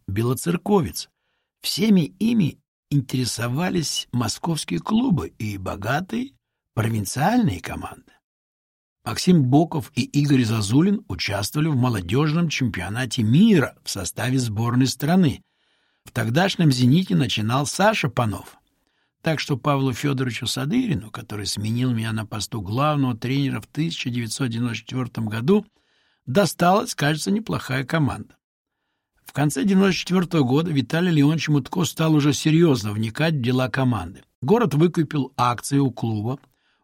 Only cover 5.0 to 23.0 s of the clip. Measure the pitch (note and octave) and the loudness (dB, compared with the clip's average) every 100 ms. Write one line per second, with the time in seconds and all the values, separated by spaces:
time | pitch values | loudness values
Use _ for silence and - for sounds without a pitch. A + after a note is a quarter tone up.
5 | C4+ D3+ G#2+ - A2 G2+ F#2+ G2 G2+ C#3+ | 2 0 -2 -8 -10 -8 -8 -6 -4 -4
6 | F#3 A3+ C4 _ _ _ _ - A2+ A2 | -4 -6 -8 _ _ _ _ -4 -2 -2
7 | G2 B2+ E3 B3 F#3+ F2 - - - - | -4 -2 0 2 2 -2 -10 -12 -12 -16
8 | _ _ _ _ _ _ _ _ _ _ | _ _ _ _ _ _ _ _ _ _
9 | B2 A2+ - F3 B2 C#3+ E3 D#3 G#2+ - | -8 -2 4 4 6 4 4 -2 -6 -6
10 | A2+ C#3+ C#3+ C3+ A2+ A2+ G2 C3 F#3+ G3+ | -2 0 2 2 2 -2 2 2 4 0
11 | - E2+ - G2 - D3+ D#3+ C3+ B2 A2 | -4 -8 -6 -4 -4 -2 0 0 0 -2
12 | E2+ A#2+ D#3 D#3+ E3+ - B2 F2+ F2 A2 | -2 0 2 0 0 0 -2 -2 -6 -6
13 | B2+ - G#2+ C#3 A3+ F#3 A#2+ - - G2+ | -4 0 4 6 6 6 2 -4 -10 -8
14 | F2 - A2+ C3 A#2 G#2 A#2 A#2+ C3 - | -8 -4 -2 0 -2 -2 0 2 2 0
15 | C#3+ F#3 E3 - _ _ _ _ _ _ | 0 4 4 0 _ _ _ _ _ _
16 | - - A2+ C3 F#3+ - E3 B2+ B2 D#3+ | -12 -6 0 2 0 4 2 4 4 4
17 | F#3+ F3 C3 - G#2+ B2+ D3 - G3+ G#3+ | 4 0 0 -2 -2 -2 -2 2 2 2
18 | C3+ - A2+ F#2+ - - _ _ _ _ | -2 0 -2 -4 -12 -20 _ _ _ _
19 | _ _ E3 D#3 - C3+ D3 C#3 C3+ A#2+ | _ _ -4 -4 -4 -2 0 0 0 -2
20 | C#3+ C3 B2+ A2 A2+ - C3+ A#3+ B3+ A#2 | -2 -2 -4 -4 -6 -4 -2 0 0 -4
21 | A2 - A2 G#2 F#2+ - G#2 A#2+ B2+ A#2 | -6 -14 -12 -8 -6 -6 -4 0 0 0
22 | A2 A2 G#2 A2 - A#2+ F2+ A#2 D3 D3 | -2 -4 -6 -8 -8 -8 -4 -2 0 0